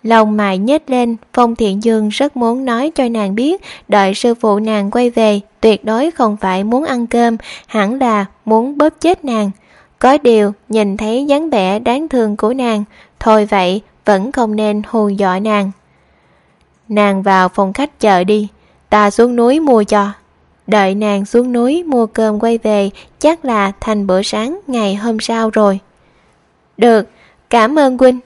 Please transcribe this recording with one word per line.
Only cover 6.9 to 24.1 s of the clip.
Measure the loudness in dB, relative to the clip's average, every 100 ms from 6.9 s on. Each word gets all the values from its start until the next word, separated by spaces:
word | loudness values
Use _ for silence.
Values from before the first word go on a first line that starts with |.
| -4 -2
cơm, | 0 0 0 -8 -20 _
hẳn | -2 -2 0
là | 0 0 -4 _ 0
muốn | 0 0 0
bóp | 0 0
chết | -2 -2 -2
nàng. | -4 -4 -6 _ _ _ _
Có | 2 4
điều, | 4 2 2 -4 _
nhìn | -2 -2 -4
thấy | -4 -4 0
dáng | -2 0
vẻ | -2 0 -2
đáng | -2 -4 -2
thương | -2 -2 -2
của | -4
nàng, | -2 -2 -4 -6 -14 _ _
thôi | 2 2 2
vậy, | 0 0 -2 -8 _ 0
vẫn | 0 0
không | -2 -2 -2
nên | -2 -4 -4
hù | -2 -2
dọa | 0 -2 0
nàng. | -2 -2 -2 -8 _ _ _ _ _ _ _ _ _ _ _
"Nàng | 0 0 0
vào | 2 2 2
phòng | 0 -2
khách | -2 -6 _
chờ | 2 2
đi, | 2 0 -2 _ _ _ _
ta | 2 2
xuống | 4 2 4
núi | 2 2
mua | 2 2
cho." | 2 0 -2 -6 _ _ _ _ -2
Đợi | 0 2 0
nàng | -2 -2 0
xuống | 0 0
núi | 0 0 0
mua | 0 0 0
cơm | 0 -2 0
quay | -2 0
về, | 0 0 0 -4 -20 _
chắc | 0 0 -2
là | -2 -2 -4
thành | -4 -2
bữa | 0